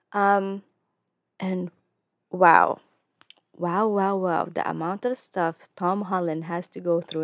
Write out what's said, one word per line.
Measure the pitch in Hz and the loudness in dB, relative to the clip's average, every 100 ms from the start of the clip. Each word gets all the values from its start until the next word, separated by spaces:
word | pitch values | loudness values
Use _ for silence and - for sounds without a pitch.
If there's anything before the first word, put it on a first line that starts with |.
| _ | _
Um, | 208 202 202 196 196 - _ _ _ _ _ _ _ | 0 2 2 0 -8 -14 _ _ _ _ _ _ _
and | 190 185 180 - _ _ _ _ _ | -4 -4 -6 -12 _ _ _ _ _
wow. | 180 175 170 - - _ _ _ _ _ - _ - | 4 6 8 6 0 _ _ _ _ _ -20 _ -8
Wow, | 175 180 220 | -4 0 0
wow, | 202 196 196 | 0 0 0
wow. | 185 165 - | 0 -2 -2
The | 160 - | -4 -4
amount | 160 165 202 | -4 -6 -4
of | 247 254 | -4 -4
stuff | - 190 165 165 - - | -6 -2 -4 -4 -16 -4
Tom | 180 196 185 | -2 -2 -2
Holland | 185 175 160 | -2 -2 -4
has | 160 170 180 | -4 -6 -8
to | 185 | -8
go | 180 170 | -2 -2
through | 170 160 | -2 -6